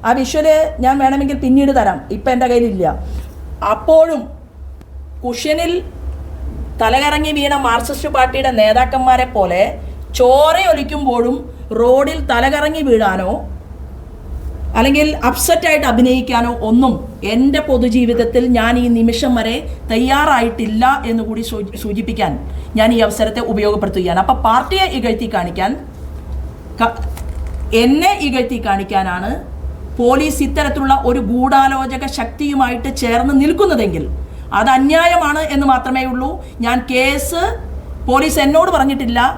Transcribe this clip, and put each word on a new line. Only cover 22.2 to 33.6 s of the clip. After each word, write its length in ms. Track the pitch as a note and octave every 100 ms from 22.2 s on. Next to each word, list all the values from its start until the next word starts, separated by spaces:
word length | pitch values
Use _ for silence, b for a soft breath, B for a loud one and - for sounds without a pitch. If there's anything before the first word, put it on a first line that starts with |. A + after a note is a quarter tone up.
| F#3+ C3 - B B A3
ഞാൻ 100 | A3 A#3
ഈ 40 | G#3+
അവസരത്തെ 340 | - G#3+ A3+ -
ഉപയോഗപ്പെടുത്തുകയാണ്. 680 | G3+ G#3 G#3 G3 F#3 F3+ F3
അപ്പം 140 | G3 - A3+
പാർട്ടിയെ 380 | A#3 - F#4+ F#4+ C4+
ഇകഴ്ത്തി 300 | A3+ A3 A#3 G3+
കാണിക്കാൻ, 380 | F3 E3 F#3+ C#4+ - - - - - - - - - -
ക-, 160 | - - - - - - - - - A3+
എന്നെ 300 | B3 C#4+ F4+ G4+ D4
ഇകഴ്ത്തി 320 | B3+ A#3 B3 G#3
കാണിക്കാനാണ് 640 | G3 F#3+ G3 F#3+ F3+ G3 D4 - - - - - -
പോലീസ് 400 | A#3+ C4+ D4+ - C#4
ഇത്തരത്തിലുള്ള 480 | - D4 - C4+ C4+ B3
ഒരു 100 | B3 G#3
ഗൂഢാലോചക 720 | A#3+ C4 C4+ C4+ C4+ C4 B3+ C4+ -
ശക്തിയുമായിട്ട് 720 | A3 - D4 C#4 B3 A#3+ C4+ -
ചേർന്ന് 340 | A#3+ A#3 B3+ C4+
നിൽക്കുന്നതെങ്കിൽ 600 | D4 -